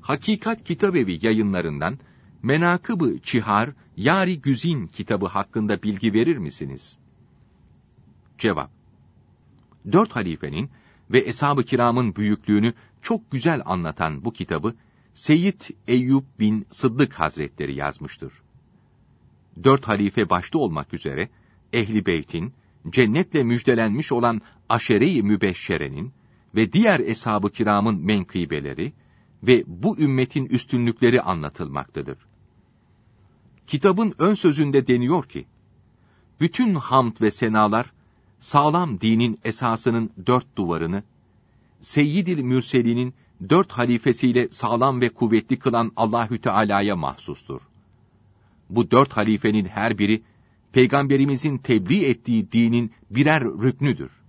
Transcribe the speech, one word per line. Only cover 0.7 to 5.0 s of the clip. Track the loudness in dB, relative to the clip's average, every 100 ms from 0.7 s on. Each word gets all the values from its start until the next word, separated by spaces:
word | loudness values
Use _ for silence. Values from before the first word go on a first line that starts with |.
| -2 0 2 0 0
yayınlarından | 0 2 2 -2 -4 -4 -6 -6 -16 _ _ -8
Menakıb-ı | -2 0 2 0 -4 -2 -2 -4
Cihar, | -4 -4 0 0 -2 -8 _ -4
Yari | 0 2 0 -2
Güzin | -2 -2 -2 -4 -6
kitabı | -10